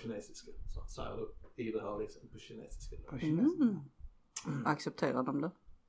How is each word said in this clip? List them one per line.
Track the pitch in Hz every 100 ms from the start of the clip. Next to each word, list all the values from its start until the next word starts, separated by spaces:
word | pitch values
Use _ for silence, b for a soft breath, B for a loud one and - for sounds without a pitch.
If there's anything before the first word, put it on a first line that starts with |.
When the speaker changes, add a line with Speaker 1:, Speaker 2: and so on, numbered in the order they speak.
Speaker 1:
kinesiska. | 117 104 - - - - -
Så | -
han | -
säger | - 120 - - - - -
det |
i | 113
det | 110
här, | 101 104
liksom, | - - -
på | 107
kinesiska. | - 110 - - - - -
Speaker 2:
På | 135
kinesiska. | 156 165 277 359
Speaker 3:
Mm. | 240 180 139 - - - - - -
Speaker 2:
Mm. | 143 123
Speaker 3:
Accepterar | 147 160 - 147 123
de | 131 139
det? | 165 - - -